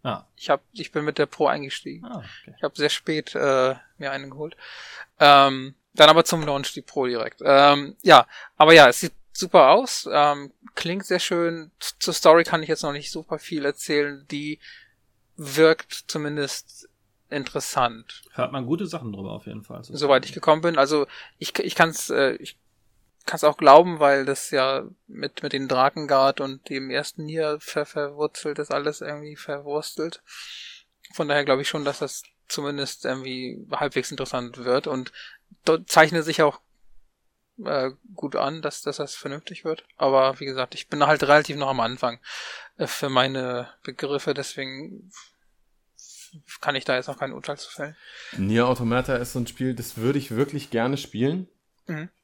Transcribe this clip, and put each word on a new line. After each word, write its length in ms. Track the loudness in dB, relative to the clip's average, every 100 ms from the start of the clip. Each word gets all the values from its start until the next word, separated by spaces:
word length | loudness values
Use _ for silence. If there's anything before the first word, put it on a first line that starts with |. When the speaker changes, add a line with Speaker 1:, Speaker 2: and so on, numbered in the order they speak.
Speaker 1:
Ah. 220 | -8 -8 -12 _
Speaker 2:
Ich 140 | -2
hab, 120 | -2 _
ich 200 | -16 -8
bin 120 | -6
mit 140 | -6 -2
der 80 | -4
Pro 200 | 0 0
eingestiegen. 580 | 0 -4 -12 -12 -16 -16
Speaker 1:
Ah, 120 | -16
okay. 360 | -16 -20 -20 -10
Speaker 2:
Ich 60 |
hab 140 | -8 -4
sehr 120 | -4
spät, 440 | -4 -4 -6 -4
äh, 400 | -4 0 2 0 -2 _ _
mir 120 | -10
eine 180 | -10 -12
geholt. 260 | -14 -14 -14 -20 -20 -20 -20 -20 _
Ähm, 560 | 8 8 8 2 -8 -16 _
dann 140 | 6 8
aber 140 | 8
zum 200 | 4 0 -2
Launch 260 | -4 -6
die 100 | -12
Pro 240 | -10 -4 -4
direkt. 340 | -4 -8 _
Ähm, 520 | 4 8 8 6 0 -6
ja, 240 | 8 8 8 -6 -20 _
aber 160 | 10
ja, 160 | 12 12
es 120 | 8
sieht 120 | -4 -10 -18
super 360 | -10 4 6 8
aus, 380 | 8 4 -8 -2
ähm, 400 | 2 2 0 -8 _ -16
klingt 320 | -10 -6 -8 -2
sehr 120 | -2
schön. 500 | -2 -2 -2 -4 -14 _
Z-, 180 | -14 -8
zur 100 | -6
Story 300 | 2 6 6
kann 180 | 6 -2
ich 60 | -4
jetzt 140 | -6
noch 100 | -6
nicht 180 | -8 -10
super 280 | -12 -10 -12
viel 260 | -8 -6
erzählen. 600 | -6 -6 -4 -2 -2 -6 _
Die 280 | -10 -10 -12 -16 -20 _ _ _ _ _ -18
wirkt 680 | -8 4 4 4 -4 -16 -10
zumindest 800 | -8 -6 -6 -6 -8 -14 -20 -20 _ _ _ _
interessant. 920 | -10 -8 -8 -6 -2 -2 -4 -20 -20 _
Speaker 1:
Hört 180 | -6 -6
man 140 | -6 -6
gute 200 | -6 -6
Sachen 260 | -10 -10
drüber 180 | -10 -10
auf 160 | -12 -14
jeden 160 | -16
Fall. 200 | -16 -18
Speaker 2:
Soweit 420 | -14 -4 2 2 2
ich 60 |
gekommen 280 | -4 2 2
bin. 140 | 2 2
Also 280 | 2 2 -2 -8 -20 _
ich, 180 | -10 -6
ich 140 | -6
kann's, 360 | 0 0 0 -4
äh, 220 | 0 0
ich 240 | -2 -12 -20 _ _ _ _ _ _
kann's 200 | -10 0
auch 120 | 0 4
glauben, 440 | 8 10 8 2
weil 240 | 2 2 -2
das 240 | -6 -4
ja 340 | -2 -2 -4 -8 -20 _
mit, 360 | -12 -12 -10
mit 100 | -8
den 160 | -8 -4
Drakengard 720 | 0 0 0 0 2 2 0
und 280 | -8 -10 -10
dem 220 | -10 -6
ersten 340 | -6 -8 -12
Nier 340 | -10 -6 -6 -6
ver-, 260 | -8 -8 -6
verwurzelt 720 | -6 -8 -4 -6 -6 -10 -8
ist, 120 | -6
alles 280 | -4 -4 -8
irgendwie 360 | -12 -12 -14 -18
verwurstelt. 840 | -12 -12 -6 -8 -8 -8 -10 -10 _ -20 -18 -18 -20 -20 _ _ -20
Von 160 | -8 -2
daher 160 | -2
glaube 180 | 0 0
ich 60 | -2
schon, 160 | -4 -6
dass 140 | -6
das 220 | -10 -10 -18 _ _
zumindest 560 | -10 -8 -8 -8 -8 -8
irgendwie 580 | -8 -8 -10 -10 -12 -10
halbwegs 400 | -6 -4 -4 -6
interessant 480 | -8 -8 -8 -8 -10
wird 220 | -2 -2 -2
und 240 | -6 -8 -14 -20 -20 _ -8
dort 240 | 0 0 4
zeichnet 360 | 6 6 4
sich 180 | -4 0
auch, 180 | 0 0 _ _ -20 -20 _ _ _ _ _ -14
äh, 280 | -6 -4 -6 -10 _
gut 200 | -12 -8
an, 260 | -4 -4 -6
dass, 220 | -10 -8
dass 140 | -10 -10
das 180 | -10
vernünftig 500 | -12 -12 -12 -14 -14
wird. 200 | -10 -10 _ _
Aber 440 | 0 2 2 -2
wie 60 | -10
gesagt, 280 | -8 -8
ich 140 | -10 -10
bin 180 | 0 2
halt 160 | 2
relativ 340 | 6 4 4 -6
noch 120 | -4
am 120 | -2
Anfang, 380 | -4 -4 -6 -6 -16 -14 -14 -16 -20 _
äh, 120 | -8
für 200 | -6 -2
meine 600 | 0 0 -2 -6 -8 -10 _
Begriffe, 500 | -18 -10 -6 -6 -4
deswegen 800 | -6 -8 -12 -12 -14 -18 -18 -20 -20 -20 _ _ _ _ _ _ _ -20 -20 -20 -20 _ -8
kann 140 | -6
ich 100 | -4
da 120 | -2 -4
jetzt 120 | -4
noch 100 | -10
kein 140 | -10
Urteil 260 | -12 -12 -12
zu 120 | -14
fällen. 260 | -14 -14 -14 -20 -20 -18 -8
Speaker 3:
Nier 300 | -2 2 2
Automata 500 | 0 0 -2 -2 -4
ist 160 | -4
so 40 | -6
ein 80 | -8
Spiel, 280 | -6 -6
das 220 | -6 -10 -6
würde 200 | -2 -2
ich 120 | -4
wirklich 400 | -4 -4 -4 -6
gerne 260 | -4 -2 -4
spielen. 520 | -8 -4 -2 -2 -10 _ _ _ -12
Speaker 2:
Mhm. 220 | -12 -12 _